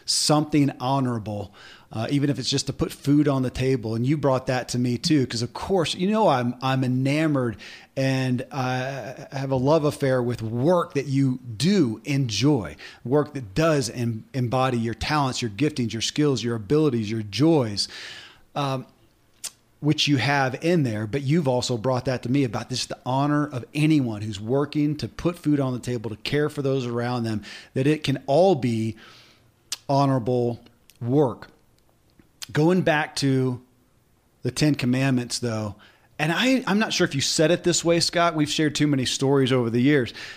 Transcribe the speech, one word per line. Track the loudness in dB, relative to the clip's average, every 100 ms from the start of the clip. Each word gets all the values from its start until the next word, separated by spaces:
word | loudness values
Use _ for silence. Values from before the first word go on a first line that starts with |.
| -4
something | -2 2 2 4 2 2 0
honorable, | -2 0 0 -2 -4 -8 -8 -14 -20 -20 -12
uh, | -6 -2
even | 0 0
if | -2
it's | -2
just | -2 -4
to |
put | -4 -6
food | -4 2 4 4
on | 2
the | 0
table. | -2 0 0 0 -2
And | 0
you | 2
brought | 2 2 0
that | -2 -2
to | -2
me | 0 -2
too, | 2 2 2
'cause | -2
of | -6
course, | -6 -2 0 0 -2
you | 0
know, | 2 4
I'm, | 4 0 -2
I'm | -2 0 0
enamored | 0 0 0 0 0 -2 -4 -12 -20 -10 -2
and | 0 0 0 -2 -4
I | -6 -4 -4 -6 -8 -10 -12 -10
have | -6 -2
a | 0
love | 4 4
affair | 2 0 0 0
with | 0 -4
work | -4 0 2 2 0
that | -4 0
you | 2 2 0 -6 -2
do | 2 4 2 0 -4
enjoy, | -2 -2 0 2 2 -2 -10 -18 -14
work | -2 0 0
that | -6 -6 0
does | 2 2 0
em-, | -4 -4 -4 -6
embody | -4 -2 0 0 0
your | -2
talents, | -4 -2 0 0 -2
your | -4
giftings, | -2 -2 0 -4
your | -4
skills, | -4 0 0 0
your | -2 -4
abilities, | 0 2 2 0 -2
your | -4
joys, | -4 0 4 4 2 -2 -6 -8 -16 -16 -20 -20 _ -6
um, | -4 -4 -8 _ _ _ _ _ -16 -16 _ _
which | 0 2 2
you | 2
have | 2 2 0 0
in | 0 2
there. | 2 -2 -4
But | -4
you've | 0 2 2
also | 0 0 -2
brought | 0 0 -2
that | -4
to | 0
me | 0 0
about | -2 -6
this, | -8 -6
the | -8 -4
honor | -2 0 0 -2
of | -6 -6
anyone | 0 4 4 2 -4
who's | -8 -8
working | -2 -2 0 -2 -2 -2
to | -8
put | -4 -4 -2
food | 0 0
on | 0
the | -4
table, | -4 -6 -6
to | -8
care | -4 -2 -2
for | -2
those | -2 -2 -2
around | -2 -2 -2
them, | -2 -4 -6 -16 -8
that | 0 2
it | 2 0
can | -2 2
all | 4 4 4
be | 0 -2 -2 -6 -14 -20 -20 _ _ _ _ -10 0
honorable | 2 4 2 0 0 0 -4 -12 _ _ -8
work. | 0 2 2 0 -14 _ _ _ _ _ _ _ _ _ -6
Going | 0 2 4
back | 2 0 0 -2
to | 0 2 0 -4 -10 _ _ _ _ _ _ _
the | -6
Ten | 0 2
Commandments, | 2 0 2 2 0 -2 -6
though, | -4 -4 -6 -10 -20 _ _ -6
and | -2
I, | 0 2 2 2
I'm | 0
not | 0
sure | 0 0
if | 0
you |
said | 0 2 2
it | 2
this | 2 2 2
way, | 2
Scott. | 2 2 2 2
We've | 0
shared | 0 0 2
too | 2
many | 2 0
stories | 0 2 4 4
over | 2 2
the | 2
years, | 4 4 2 -6 -16